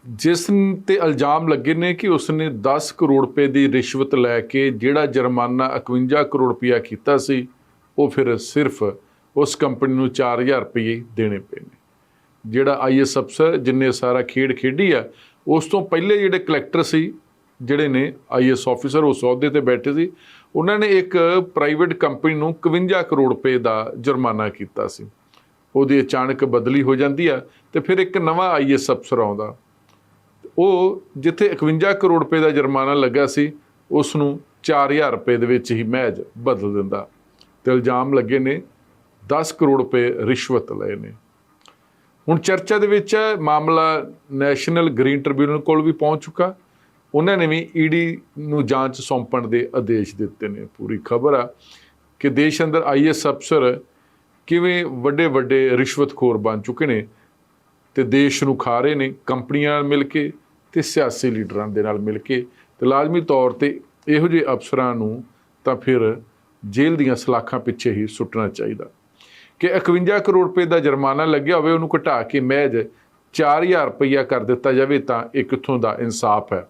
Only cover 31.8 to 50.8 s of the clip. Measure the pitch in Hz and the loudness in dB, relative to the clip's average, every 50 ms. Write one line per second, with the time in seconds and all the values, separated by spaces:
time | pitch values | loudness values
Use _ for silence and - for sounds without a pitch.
31.8 | 175 196 196 202 190 180 170 165 151 - 165 160 156 156 143 143 139 135 135 131 | 2 0 2 2 2 4 4 2 2 2 0 2 2 4 2 2 0 2 0 0
32.8 | 135 135 143 143 135 127 120 139 143 131 - 151 143 151 151 - _ _ _ _ | 0 2 2 2 2 2 2 2 2 2 2 0 0 -2 -2 -12 _ _ _ _
33.8 | _ _ - 147 143 - - 156 147 143 143 147 - _ _ _ - - 156 143 | _ _ 0 0 0 0 0 0 0 0 -2 -6 -12 _ _ _ -2 0 2 2
34.8 | 139 135 143 151 151 135 117 - - 127 123 113 117 120 123 123 123 - 120 113 | 2 2 2 2 2 0 -2 -2 0 0 2 2 2 2 2 0 0 -2 -4 -2
35.8 | 117 110 120 131 127 117 101 - - - _ 113 120 135 123 98 98 101 101 101 | -2 -2 -2 0 0 -2 -2 -4 -12 -14 _ -4 -2 -2 -2 0 -2 -2 -2 -2
36.8 | 98 98 104 101 101 - _ _ _ _ _ _ _ _ _ _ _ 131 127 127 | -4 -4 -6 -8 -8 -12 _ _ _ _ _ _ _ _ _ _ _ 0 0 2
37.8 | 120 131 127 123 127 139 139 131 120 107 131 135 131 131 143 175 185 - _ _ | 2 0 0 0 0 2 0 0 2 2 0 0 0 -2 -4 -4 -8 -16 _ _
38.8 | _ _ _ _ _ _ _ _ - - 143 151 160 160 - - 160 143 139 135 | _ _ _ _ _ _ _ _ -6 -4 -2 -2 -2 -4 -2 2 2 4 4 2
39.8 | 123 127 - 123 120 123 - - 110 107 131 127 - - 127 113 - - - 98 | 2 0 0 0 0 0 -2 -2 -2 -2 -2 -2 -2 -2 -2 -2 -2 -4 -8 -8
40.8 | 101 101 101 104 107 104 107 110 _ _ _ _ _ _ _ _ _ - _ _ | -6 -8 -8 -8 -12 -16 -18 -20 _ _ _ _ _ _ _ _ _ -20 _ _
41.8 | _ _ _ _ _ _ _ _ _ - 165 160 165 190 190 185 185 190 220 208 | _ _ _ _ _ _ _ _ _ 0 0 0 2 0 0 0 0 0 2 2
42.8 | 202 202 208 208 202 202 220 214 220 220 214 190 156 151 151 151 156 160 165 160 | 4 4 4 2 2 2 0 0 2 0 -2 0 0 0 0 2 2 2 2 4
43.8 | 160 160 156 151 131 123 - _ _ _ 139 135 139 143 139 135 - - 165 170 | 2 2 0 -2 -4 -8 -16 _ _ _ -4 0 2 2 0 0 0 0 0 2
44.8 | 170 165 131 113 135 139 143 143 139 147 139 135 147 143 151 151 143 - 160 156 | 2 2 2 2 2 2 2 0 0 0 2 2 2 2 0 -2 0 2 2 2
45.8 | 156 160 156 160 151 151 156 147 - - - - 180 185 185 _ _ _ _ _ | 2 2 0 0 0 0 0 -2 -6 -10 -2 -2 -2 -2 -2 _ _ _ _ _
46.8 | _ _ _ _ _ _ - 147 165 190 202 185 170 156 156 165 165 - - 165 | _ _ _ _ _ _ 0 2 2 2 2 2 2 0 0 -2 -4 -4 -2 0
47.8 | 156 160 160 170 170 165 165 - - _ _ 147 151 151 147 147 131 107 135 131 | 0 2 2 0 0 -2 -6 -8 -14 _ _ -12 -8 -4 -2 -2 0 0 0 0
48.8 | 131 131 131 - - - 139 127 117 - - 123 117 110 117 120 123 123 - 131 | 0 -2 -4 -8 -6 -4 -4 -4 -2 -2 -4 -4 -2 0 0 0 -2 0 -4 -4
49.8 | 113 104 117 110 101 - 98 101 107 98 - _ 107 101 101 107 104 - _ - | -2 0 0 -2 -2 -4 -6 -8 -8 -8 -6 _ -10 -8 -8 -10 -14 -18 _ -14